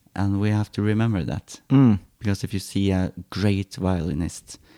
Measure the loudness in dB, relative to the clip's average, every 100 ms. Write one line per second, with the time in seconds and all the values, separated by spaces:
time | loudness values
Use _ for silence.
0 | _ -4 0 2 2 0 -2 -2 0 0
1 | 0 -2 -4 -6 -10 -18 2 6 6 4
2 | -2 _ -4 -4 -4 -6 -4 0 2 2
3 | -2 -6 -12 -2 0 0 -4 -4 -2 -2
4 | -2 -4 -4 -8 -18 -20 _